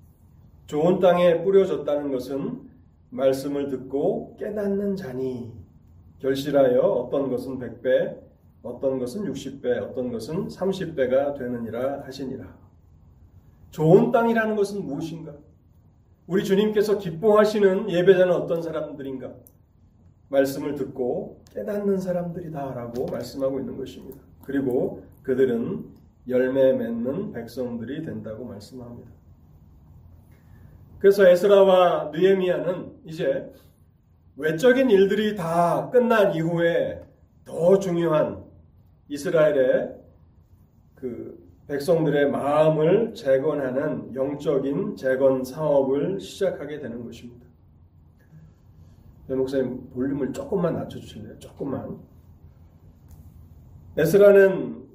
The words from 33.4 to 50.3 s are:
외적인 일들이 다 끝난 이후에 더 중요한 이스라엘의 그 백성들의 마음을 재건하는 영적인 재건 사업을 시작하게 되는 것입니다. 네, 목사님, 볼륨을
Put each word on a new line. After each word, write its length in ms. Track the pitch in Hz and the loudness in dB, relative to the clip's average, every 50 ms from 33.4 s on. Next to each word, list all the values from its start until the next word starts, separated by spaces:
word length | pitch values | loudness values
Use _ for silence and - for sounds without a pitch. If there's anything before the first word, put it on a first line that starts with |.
| - - - - _ - _ _ _ _ _ _ _ _ _ _ _ _ - | -6 -12 -18 -20 _ -20 _ _ _ _ _ _ _ _ _ _ _ _ -10
외적인 520 | 131 151 156 165 160 247 247 254 269 262 247 | -4 -4 -2 0 4 4 4 6 6 4 6
일들이 460 | 202 190 196 190 214 214 214 214 - | 6 6 6 4 2 0 0 -2 -2
다 560 | - 165 165 170 175 175 170 156 139 - - | -4 -4 -2 2 2 2 2 2 0 -2 2
끝난 440 | - 247 233 226 226 214 190 165 160 | 2 2 4 4 4 4 4 2 2
이후에 680 | 160 160 175 170 165 170 170 170 147 - - - - - - _ _ _ _ _ _ _ | 0 -2 -2 0 2 2 2 2 0 -2 -4 -6 -12 -16 -20 _ _ _ _ _ _ _
더 340 | - - 160 165 180 196 190 | -12 -4 0 4 4 4 4
중요한 640 | 190 180 170 170 170 160 156 151 131 104 95 - - - - - - _ _ _ _ _ _ _ _ - | 2 0 -2 0 0 2 2 2 0 0 -4 -10 -16 -20 -20 -20 -20 _ _ _ _ _ _ _ _ -12
이스라엘의 880 | 143 139 - 175 165 156 151 151 139 135 127 127 156 202 - - - - - - _ _ _ _ _ _ _ _ _ _ _ _ _ _ _ _ _ | -10 -8 -4 0 2 4 4 4 4 2 2 2 2 0 -2 -4 -12 -16 -20 -20 _ _ _ _ _ _ _ _ _ _ _ _ _ _ _ _ _
그 480 | - 135 123 113 101 - - - - - - - _ _ | -12 -12 -12 -10 -12 -14 -16 -18 -20 -20 -20 -20 _ _
백성들의 640 | - 143 139 143 180 165 160 156 147 143 147 143 131 | -8 -8 -4 0 0 2 2 2 2 2 2 2 2
마음을 840 | 120 - 135 143 147 151 156 156 151 151 156 170 196 226 226 202 - | 0 -2 -2 0 2 4 4 4 4 2 2 4 4 2 0 -2 -6
재건하는 1000 | - - 139 135 135 143 156 143 143 135 127 123 139 156 151 127 107 104 107 113 | -4 0 2 2 2 2 0 -2 -2 -4 -4 -4 -4 -4 -4 -4 -6 -10 -10 -6
영적인 800 | 135 135 147 143 143 - 160 143 131 135 139 147 180 208 214 - | -6 -4 -4 -6 -6 -2 -2 0 0 0 -2 -4 -4 -4 -6 -6
재건 480 | - 135 131 131 131 139 135 131 127 127 | -4 -2 -2 0 4 4 2 2 2 -2
사업을 760 | - - 156 156 147 143 139 127 131 135 147 160 180 196 190 | -6 -8 -4 0 2 2 2 2 2 0 -2 -2 -4 -4 -6
시작하게 580 | - - - - 196 175 - - 143 143 151 135 | -10 -10 -6 -4 -4 -4 -4 -6 -10 -12 -12 -12
되는 260 | 127 113 113 123 117 | -12 -12 -12 -12 -14
것입니다. 420 | 113 - - 120 120 - - - - _ _ _ _ _ _ _ _ _ _ - - _ _ _ _ - - - - - _ _ - - - - - - - - - - - - - | -16 -16 -18 -18 -20 -20 -20 -20 -20 _ _ _ _ _ _ _ _ _ _ -20 -20 _ _ _ _ -20 -20 -20 -20 -20 _ _ -20 -20 -20 -20 -20 -20 -20 -20 -20 -20 -16 -10 -6
네, 80 | 131 | -2
목사님, 540 | 131 131 131 139 135 127 120 120 - - - | -2 -2 -2 -2 -2 -2 -2 -4 -10 -12 -10
볼륨을 420 | - 123 131 143 143 143 127 123 | -6 -4 -4 -2 -2 -4 -4 -6